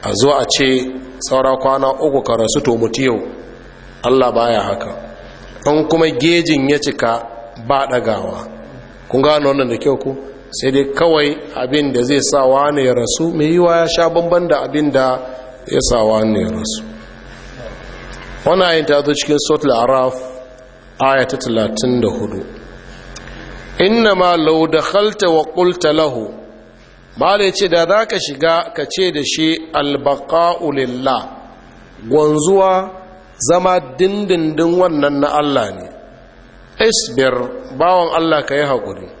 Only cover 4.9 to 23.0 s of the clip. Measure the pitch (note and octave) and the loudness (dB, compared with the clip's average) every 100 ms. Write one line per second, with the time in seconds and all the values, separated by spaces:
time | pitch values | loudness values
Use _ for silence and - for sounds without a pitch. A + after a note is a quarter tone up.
4.9 | - - - - - - - - D3+ D#3 | -10 -14 -18 -20 -20 -20 -6 0 0 2
5.9 | E3 D#3+ C#3 D#3 E3+ E3 D3+ C3+ C#3+ C#3+ | 2 2 2 2 2 2 2 2 0 0
6.9 | - A#2 A#2 - - - - A#2 C#3 C3+ | -2 0 -2 -4 -16 -18 -16 -2 0 2
7.9 | B2+ A2 G#2 F#2 - - - - - - | 0 0 -2 -4 -8 -12 -16 -18 -18 -20
8.9 | - - B2+ C#3+ D3+ C#3+ C#3 B2+ A2+ D3 | -20 -4 2 4 4 2 0 0 0 0
9.9 | C3 C3+ C3 - - - - B2+ C3+ C#3 | -2 -4 -8 -12 -18 -14 -4 0 2 0
10.9 | - E3 D#3+ D3 D3 - - B2+ D3 C#3+ | 2 2 4 2 -2 -8 -8 -2 0 0
11.9 | A#2+ B2 C#3+ - C#3+ C3 C3+ D3 D3 C3 | 0 2 2 2 2 4 4 4 2 2
12.9 | B2 A#2 - E3 E3+ D3+ E3+ F3 E3+ E3 | 2 0 -2 -2 0 2 4 4 4 2
13.9 | D#3+ E3+ E3 E3+ F3 F3 D3 C3+ C#3+ D3+ | 2 2 2 2 2 2 0 0 0 2
14.9 | C3 C3 B2+ - - - - - C3+ C3 | 2 2 0 -6 -14 -16 -18 -4 -2 2
15.9 | A#2+ A2 A2 A2 G#2+ F2+ - - - - | 2 4 2 2 0 -2 -4 -6 -8 -10
16.9 | - - - - - - C3 A#2+ - - | -16 -18 -20 -20 -20 -20 -16 -16 -16 -16
17.9 | - - - - - - F3+ F3+ E3 C#3+ | -18 -16 -16 -16 -6 0 2 4 2 2
18.9 | C#3+ C#3+ D3 - D3 - D3+ C#3+ A#2 A#2+ | 2 2 -2 0 0 2 0 2 2 2
19.9 | C3 B2+ B2+ - - - - - - - | 2 0 -2 -10 -14 -18 -20 -20 -20 -20
20.9 | - C3+ C3+ B2 C3+ B2 A2+ G#2+ - B2+ | -2 2 2 0 -2 -2 0 0 -2 0
21.9 | B2 A2 F2+ G#2 F#2+ - - - - - | 2 0 -2 -6 -8 -12 -16 -18 -20 -20
22.9 | - | -20